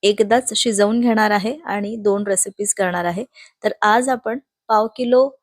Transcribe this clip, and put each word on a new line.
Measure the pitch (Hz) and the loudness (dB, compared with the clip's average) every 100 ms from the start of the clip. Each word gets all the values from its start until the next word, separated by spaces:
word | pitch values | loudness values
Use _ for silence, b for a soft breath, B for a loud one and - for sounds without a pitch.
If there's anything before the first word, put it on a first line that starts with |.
एकदाच | 202 208 202 233 254 | 0 0 2 0 0
शिजवून | 214 240 202 208 233 | -4 -2 0 0 2
घेणार | 240 220 214 | 2 2 2
आहे | 208 202 302 339 | 0 -2 -8 -6
आणि | 208 202 226 | -6 -6 -2
दोन | 208 202 202 | 0 0 0
रेसिपीज | 190 - - 202 | -2 -4 -6 -8
करणार | - 185 175 175 | -2 -2 -2 -4
आहे. | 175 254 B B _ | -6 -10 B B _
तर | 214 - | -6 0
आज | 208 220 254 | 2 2 2
आपण | 254 226 247 _ _ - | -4 -4 -8 _ _ 0
पाव | 214 226 - | 0 0 -2
किलो | 247 254 269 269 | 2 4 4 -2